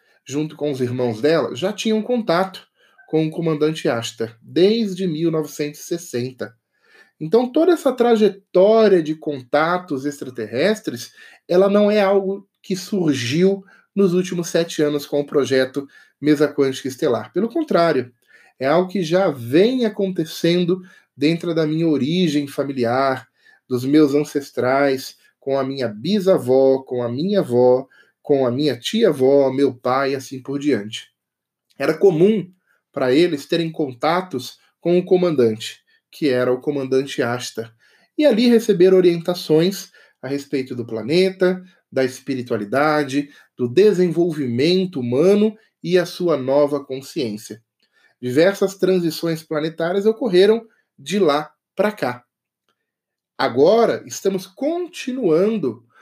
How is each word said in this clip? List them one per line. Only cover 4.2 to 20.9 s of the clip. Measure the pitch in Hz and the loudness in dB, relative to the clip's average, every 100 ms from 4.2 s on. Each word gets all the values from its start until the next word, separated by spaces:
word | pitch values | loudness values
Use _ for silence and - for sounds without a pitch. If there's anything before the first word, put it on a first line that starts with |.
| 113 - | -10 -10
desde | - 139 196 233 208 180 185 | -6 2 2 2 -2 -4 -4
mil | 151 165 | -2 -2
novecentos | 160 147 - 147 147 | -2 -6 -8 -10 -10
e | |
sessenta. | - 175 - 123 127 127 107 _ _ _ _ _ _ - | -10 -10 -8 -8 -8 -10 -14 _ _ _ _ _ _ -12
Então, | 156 226 247 | 0 0 2
toda | 294 359 | 0 2
essa | 330 269 | 2 0
trajetória | 262 240 226 208 196 _ 175 202 226 214 185 | 2 2 4 2 0 _ 4 6 6 6 4
de | 151 156 | 0 -6
contatos | 156 139 120 147 160 180 180 135 143 | -8 -8 -2 0 0 -2 -4 -6 -6
extraterrestres, | 143 135 123 107 117 190 214 160 120 - - - - - | -8 -10 -10 -6 -2 0 -2 -6 -10 -12 -20 -20 -14 -2
ela | 180 196 | 2 4
não | 202 208 | 4 4
é | 208 | 2
algo | 190 202 190 196 - _ | 2 2 0 -6 -12 _
que | - 185 | -8 -8
surgiu | - 202 160 123 117 160 190 196 - _ _ 196 | -4 -2 0 -2 -2 2 2 0 -6 _ _ 0
nos | 196 | 2
últimos | 180 185 175 165 | 2 -2 -6 -2
sete | 170 165 - | -2 -2 -2
anos | 147 147 - | -2 -2 -4
com | 147 | -4
o | 143 | -2
projeto | 151 123 131 131 143 139 - _ - | 0 2 2 0 -4 -10 -14 _ -4
Mesa | 147 147 147 | 0 2 2
Quântica | 143 135 131 131 | 2 0 -2 -8
Estelar. | - 147 110 107 | -4 -2 -2 -4
Pelo | 180 226 | -4 -2
contrário, | 339 311 180 170 135 120 _ _ _ _ - | -2 0 2 2 0 -4 _ _ _ _ -6
é | 135 | 0
algo | 165 185 | 2 0
que | 202 | -2
já | 156 180 190 | 0 0 0
vem | 131 117 151 220 262 220 | -2 0 2 4 2 -2
acontecendo | 208 196 185 160 - 170 175 170 185 - | -2 -4 -4 -6 -2 0 0 0 -2 -6